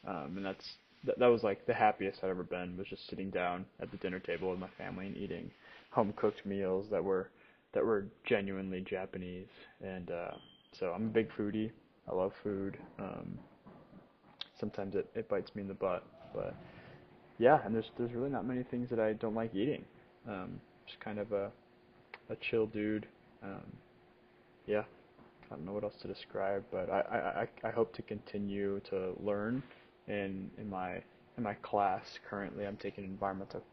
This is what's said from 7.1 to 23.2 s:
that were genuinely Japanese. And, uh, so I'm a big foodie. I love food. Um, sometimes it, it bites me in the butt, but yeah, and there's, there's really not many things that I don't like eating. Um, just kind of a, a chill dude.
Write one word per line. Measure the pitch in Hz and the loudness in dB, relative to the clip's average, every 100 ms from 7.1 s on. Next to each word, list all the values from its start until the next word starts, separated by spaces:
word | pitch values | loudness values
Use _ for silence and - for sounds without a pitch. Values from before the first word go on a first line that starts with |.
| 95 95 - - - _ | 2 2 -8 -20 -20 _
that | - 104 | 2 4
were | 107 98 - - | 4 2 -8 2
genuinely | 110 98 95 95 92 | 4 4 -2 -2 -4
Japanese. | 95 95 95 95 90 90 98 - - - | -2 -2 -2 -6 -6 -8 -10 -16 -20 -12
And, | 98 92 90 | -8 -6 -4
uh, | 87 87 - - - _ - | -4 -4 -8 -14 -20 _ -4
so | 92 | -2
I'm | 90 110 | 0 4
a | |
big | 113 110 | 4 2
foodie. | - 104 107 107 - - _ - | 0 0 2 -2 -4 -20 _ -2
I | - | 2
love | 92 - | 2 0
food. | 104 98 98 - - - | -4 -2 -2 -4 -12 -8
Um, | 98 82 85 90 - - - - - - - _ - - - - | -8 -6 -8 -8 -12 -20 -20 -20 -20 -20 -20 _ -20 -14 -14 -6
sometimes | 107 - 98 98 | -6 -4 -2 -2
it, | - 117 | -2 -4
it | 110 | 0
bites | 101 - 107 | 0 0 -6
me | |
in | 98 | -6
the | |
butt, | 98 98 90 - - - 107 | 0 0 0 -4 -18 -10 -6
but | 50 - - - - - - - - - | -4 -6 -14 -18 -18 -20 -20 -20 -20 6
yeah, | 117 151 101 | 8 8 6
and | |
there's, | 113 110 - | 0 0 -2
there's | 120 | -2
really | 120 135 | 0 -2
not | 131 104 | 0 -2
many | 127 | -2
things | 127 123 123 | -2 -2 0
that | 117 | 4
I | 110 | 4
don't | 107 113 | 4 0
like | 110 113 95 | 0 0 2
eating. | 123 143 - - - - - | 2 0 -6 -20 -20 -16 -8
Um, | 98 - 95 - - - | -6 -6 -10 -14 -20 -18
just | - | -10
kind | - 104 | -6 -4
of | 101 | 0
a, | 101 101 - - - - - - - - | 0 0 -6 -20 -20 -20 -20 -18 -18 -8
a | 117 | -4
chill | - 117 110 | 2 4 4
dude. | 107 107 107 - - | 2 2 0 -2 -16